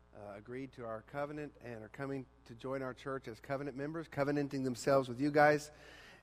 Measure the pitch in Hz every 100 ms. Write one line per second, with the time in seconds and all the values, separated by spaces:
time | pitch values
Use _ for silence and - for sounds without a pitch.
0 | - 107 101 101 110 127 135 127 117 110
1 | 110 143 147 151 143 - 120 110 110 -
2 | 139 139 127 - - 117 131 135 131 120
3 | 143 135 123 110 - 139 143 123 147 165
4 | 156 143 139 147 139 139 131 120 151 139
5 | 127 120 147 147 147 151 - - - -
6 | - -